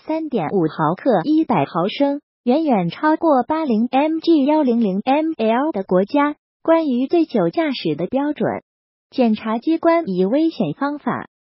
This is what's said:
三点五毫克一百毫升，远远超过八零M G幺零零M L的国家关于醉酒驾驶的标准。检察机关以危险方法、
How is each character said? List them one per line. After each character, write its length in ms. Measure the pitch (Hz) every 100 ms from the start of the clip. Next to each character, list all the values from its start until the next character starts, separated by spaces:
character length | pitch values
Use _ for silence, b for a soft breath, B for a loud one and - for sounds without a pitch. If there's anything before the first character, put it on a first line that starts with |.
三 240 | - 320 311
点 200 | 226 151
五 140 | 196 160
毫 280 | - 151 185
克 240 | 285 190
一 220 | 208 311
百 220 | 320 190 139
毫 200 | 170 190
升， 340 | - 285 285 _ _
远 220 | 240 285
远 260 | 311 214 170
超 260 | - 311 320
过 280 | 330 262 240
八 180 | 311
零 220 | 311 214 247
M 260 | 262 311 320
G 260 | 339 320
幺 180 | 269 311
零 180 | 262 233
零 200 | 208 190
M 280 | 254 294 320 320
L 340 | 220 233 311
的 140 | 208
国 200 | 196 185
家 300 | 202 294 - - _ _
关 240 | - 330 311
于 180 | 240 269
醉 200 | 349 311
酒 220 | 220 170
驾 220 | 339 320
驶 240 | 240 165
的 140 | 151 185
标 240 | 262 294
准。 160 | 294 156 95 - _ _ _ _
检 260 | - 233 214
察 220 | 220 233
机 200 | 311 320
关 300 | 330 339 330
以 160 | 180
危 260 | 190 277 320
险 220 | - 156
方 260 | - 277 294
法、 300 | 247 127 - _